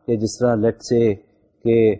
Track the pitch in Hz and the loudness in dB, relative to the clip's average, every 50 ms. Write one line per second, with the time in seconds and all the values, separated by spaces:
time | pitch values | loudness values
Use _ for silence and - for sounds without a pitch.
0 | _ - 117 104 110 107 - - 123 123 117 107 107 117 110 - - - 123 117 | _ -6 -4 -4 -4 -6 -4 -2 -2 0 0 0 0 -2 -2 -4 -6 -2 0 2
1 | 117 110 101 - - _ _ _ _ _ _ _ _ 117 113 113 113 107 98 | 2 0 -2 -4 -10 _ _ _ _ _ _ _ _ 0 2 4 2 2 0